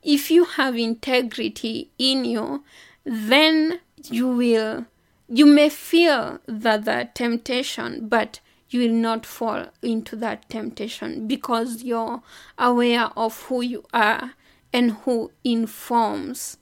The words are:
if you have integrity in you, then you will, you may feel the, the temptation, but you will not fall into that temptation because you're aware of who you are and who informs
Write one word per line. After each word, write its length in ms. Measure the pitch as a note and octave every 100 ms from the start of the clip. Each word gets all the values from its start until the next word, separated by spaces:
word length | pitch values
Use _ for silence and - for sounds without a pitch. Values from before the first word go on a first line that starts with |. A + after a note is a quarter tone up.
if 300 | E4 C#4+ -
you 140 | E4 F4
have 320 | - C4 A#3
integrity 1120 | A3+ A#3 - B3+ B3 A#3 A3+ - A3+ A3 - _
in 260 | C4 C4
you, 400 | A#3+ A#3 A3 C#4 _ - - _
then 760 | - A3 G#3+ C4+ D#4 D#4+ D#4 F4 _ _ C#4+
you 180 | A#3 B3+
will, 580 | A#3+ A#3+ A3+ A3 A#3 A#3 _ _ _ _
you 180 | A#3 D4
may 240 | D4 D4+
feel 680 | D4+ - E4 E4+ C4+ A3 - -
the, 320 | A3 A#3 G#3+
the 320 | G#3+ A#3+ A#3+
temptation, 920 | - A#3+ A#3 - B3 C#4 - A#3 A#3 A3
but 320 | A3+ A3 - _ _ _
you 100 | B3
will 140 | A#3 A3+
not 300 | A3+ A3+ A3+
fall 400 | - A3+ - F2+ _
into 340 | A#3+ A3+ A3+ A3
that 320 | A3+ G#3+ _
temptation 800 | A3+ A3 - A#3 - - - A3
because 560 | C#4 - A#3 A#3+ A3+
you're 380 | B3 A#3 A3+ A#3 _ - - -
aware 480 | B3+ A#3+ A#3+ A#3+ A3 -
of 240 | A3+ A3
who 180 | - B3+
you 220 | B3 A#3+ -
are 400 | A#3+ G#3+ - B3 - _ _ _
and 200 | B3 B3 G#3+
who 280 | - A#3+ A3 _
informs 1120 | B3+ A3+ A3 - - A#3+ A3 G#3 F3+ B3+ - -